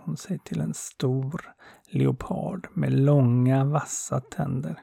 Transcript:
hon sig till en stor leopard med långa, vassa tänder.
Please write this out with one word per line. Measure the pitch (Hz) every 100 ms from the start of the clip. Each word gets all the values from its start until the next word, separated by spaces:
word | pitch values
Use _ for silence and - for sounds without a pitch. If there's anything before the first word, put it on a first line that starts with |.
hon | - 156
sig | - 175
till | - 165
en | 156
stor | 156 - - 131 131 135 175 - - - - _
leopard | 135 135 131 - - - - -
med | - 135
långa, | 131 139 147 123 123 127 135
vassa | 139 147 - - - 131
tänder. | - - 143 131 147 160